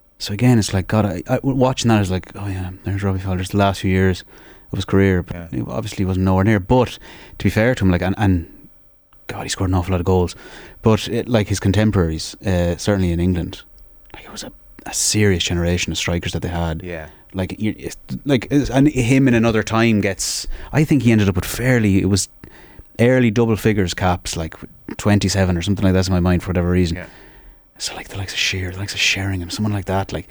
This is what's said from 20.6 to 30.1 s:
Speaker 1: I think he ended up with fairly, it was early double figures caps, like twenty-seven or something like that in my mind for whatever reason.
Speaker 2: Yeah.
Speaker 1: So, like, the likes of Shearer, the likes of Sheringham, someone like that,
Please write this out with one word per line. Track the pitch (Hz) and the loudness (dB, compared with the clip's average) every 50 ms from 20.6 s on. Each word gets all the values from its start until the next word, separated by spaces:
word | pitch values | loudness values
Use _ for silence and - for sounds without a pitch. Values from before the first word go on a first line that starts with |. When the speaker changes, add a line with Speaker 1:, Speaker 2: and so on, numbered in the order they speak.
| - - | -8 -2
Speaker 1:
I | - 143 | 0 0
think | 160 - 160 131 107 | 2 4 2 4 4
he | 120 | 4
ended | 113 107 104 98 | 4 6 4 4
up | 90 | 2
with | 92 - | 0 -2
fairly, | - - - 120 131 127 120 107 101 95 95 | -4 -6 -2 0 2 2 4 4 4 4 4
it | - | 4
was | 95 101 95 - - _ _ - - - - - - - - - - - - | 4 2 2 0 -4 _ _ -20 -20 -20 -20 -20 -20 -20 -20 -20 -12 0 2
early | 117 123 127 127 123 113 | 4 4 6 6 4 4
double | 101 120 117 113 110 | 4 2 2 2 2
figures | - - 110 104 104 92 85 - | 2 2 2 2 2 0 -2 -2
caps, | - 95 92 87 - - - - | 0 0 0 0 0 -4 -6 -6
like | 82 80 80 - - - - - - _ - - | -6 -8 -8 -10 -14 -18 -20 -20 -20 _ -16 -14
twenty-seven | - - 104 104 101 104 92 - 98 95 90 90 | -4 0 2 2 2 2 0 0 2 2 2 0
or | 85 | 0
something | 85 - 98 - 101 | 0 -2 -2 0 2
like | 92 90 | 2 2
that | 95 92 92 | 2 2 2
in | |
my | 95 90 | 0 2
mind | 87 92 90 82 | 2 2 2 2
for | - 92 | 0 -2
whatever | 87 90 87 87 | -2 0 0 2
reason. | 90 90 90 82 87 | 2 2 2 2 -2
Speaker 2:
Yeah. | 87 87 - - - - - - - - - - _ _ _ _ - | -6 -8 -14 -18 -20 -20 -20 -20 -20 -20 -20 -20 _ _ _ _ -12
Speaker 1:
So, | - - - | -10 -10 -10
like, | - - - | -12 -14 -12
the | - 98 | -10 -10
likes | 95 - | -10 -8
of | - - | -4 -4
Shearer, | - - - 92 92 90 | -2 -2 -2 -4 -6 -6
the | 90 95 | -8 -8
likes | 101 - | -10 -8
of | - - | -4 -2
Sheringham, | - - - 101 95 98 95 92 87 90 | -2 -2 0 -2 -2 -2 -2 -4 -6 -6
someone | - - 107 107 | -4 -4 -2 -2
like | 104 101 92 | -2 -2 -2
that, | - 95 98 95 - | -2 -2 -2 -2 -4